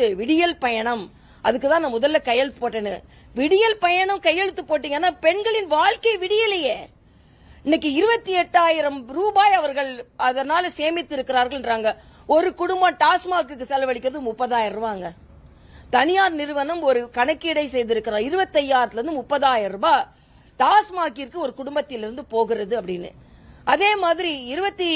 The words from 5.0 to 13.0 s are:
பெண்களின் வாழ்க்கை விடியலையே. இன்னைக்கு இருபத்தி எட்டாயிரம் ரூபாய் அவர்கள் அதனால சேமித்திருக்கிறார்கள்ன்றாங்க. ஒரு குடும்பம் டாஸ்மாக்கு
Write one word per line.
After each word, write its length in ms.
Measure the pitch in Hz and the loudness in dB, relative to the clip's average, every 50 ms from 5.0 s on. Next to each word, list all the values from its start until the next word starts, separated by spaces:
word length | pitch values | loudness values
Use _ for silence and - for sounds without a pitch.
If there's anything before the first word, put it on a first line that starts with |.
| 349 359 - - | 0 0 0 2
பெண்களின் 500 | - 320 359 403 415 453 440 440 403 320 302 | 2 2 2 2 0 -2 -2 -2 0 0 2
வாழ்க்கை 400 | 302 339 403 453 - - 466 440 359 | 2 4 2 2 2 0 0 0 0
விடியலையே. 600 | 370 370 415 427 453 427 392 359 302 254 - 190 151 - _ _ _ _ _ _ _ _ _ _ - - - - - | -2 -2 0 0 0 0 0 -2 -2 -2 -4 -4 -8 -18 _ _ _ _ _ _ _ _ _ _ -20 -20 -20 -10 -2
இன்னைக்கு 260 | 185 - - - 302 269 | 0 0 0 0 0 0
இருபத்தி 400 | 302 381 453 466 453 - 370 370 | 2 2 2 2 0 0 -2 0
எட்டாயிரம் 640 | 359 339 - - 349 339 330 320 320 294 294 277 277 240 226 | 0 0 2 4 4 4 4 2 2 0 -2 -4 -6 -12 -10
ரூபாய் 480 | 269 320 392 427 415 392 403 415 392 | -6 -2 -2 2 4 4 4 6 4
அவர்கள் 340 | 359 302 285 269 277 277 269 254 240 - _ _ - | 4 0 0 -2 -2 -4 -4 -6 -12 -14 _ _ -2
அதனால 520 | 254 254 254 262 269 277 311 349 359 349 | -2 0 0 0 -2 0 0 0 0 -2
சேமித்திருக்கிறார்கள்ன்றாங்க. 1200 | - - 294 311 339 349 - - 302 262 247 - 262 262 247 247 285 277 240 240 226 220 220 220 208 - - - - - - - | -4 -2 -2 -2 -2 -2 -6 -6 -6 -6 -4 -2 0 0 0 0 -2 -6 -4 -4 -2 0 0 -2 -2 -4 -10 -20 -20 -12 -2 2
ஒரு 200 | 294 320 349 370 - | 2 4 4 2 -2
குடும்பம் 400 | - 349 349 370 370 370 359 - | -4 -4 -2 0 2 2 2 2
டாஸ்மாக்கு 720 | - | 2